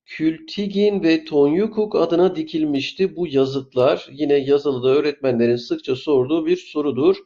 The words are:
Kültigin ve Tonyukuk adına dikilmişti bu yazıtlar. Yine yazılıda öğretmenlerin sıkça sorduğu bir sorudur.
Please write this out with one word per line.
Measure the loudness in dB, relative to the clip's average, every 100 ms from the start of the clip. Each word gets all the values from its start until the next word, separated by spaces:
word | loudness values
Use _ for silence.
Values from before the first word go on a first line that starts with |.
Kültigin | _ -4 -2 -4 -10 -8 -4 0 0 2
ve | 2 0
Tonyukuk | 0 2 2 2 0 -2 -2 0
adına | 2 2 2 0
dikilmişti | -6 -4 -2 -2 -4 -2 -4 -2
bu | -2
yazıtlar. | 2 0 -2 -4 0 2 0 -6
Yine | -6 0
yazılıda | 2 2 2 2 0 2
öğretmenlerin | 2 0 -2 -2 2 2 0
sıkça | -2 -6 -4 -4
sorduğu | 0 0 2 0 0
bir | -2
sorudur. | -2 -4 -2 0 0 0